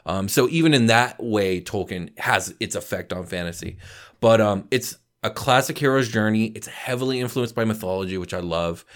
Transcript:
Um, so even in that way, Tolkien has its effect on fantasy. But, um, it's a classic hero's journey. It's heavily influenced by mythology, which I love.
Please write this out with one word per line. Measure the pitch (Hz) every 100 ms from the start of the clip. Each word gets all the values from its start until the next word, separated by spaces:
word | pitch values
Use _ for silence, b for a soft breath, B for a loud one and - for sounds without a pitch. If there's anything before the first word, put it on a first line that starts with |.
| B
Um, | 92 101
so | - 123
even | 165 160
in | 143 113
that | 113 123 -
way, | 117 104 98 92
Tolkien | - 101 90 92 85 -
has | - 104 - -
its | 101 98
effect | - 92 87
on | 90 87
fantasy. | 90 87 85 - - B B B B
But, | 117 113
um, | 107 98 -
it's | 127 - - _ _
a | 113
classic | - - 127 135 151
hero's | 139 135 117
journey. | 110 107 110 110
It's | 110 -
heavily | - - 123 131 127
influenced | 123 131 117 120
by | 110
mythology, | 110 95 95 95 95
which | 87
I | 92
love. | 87 82 85 85 -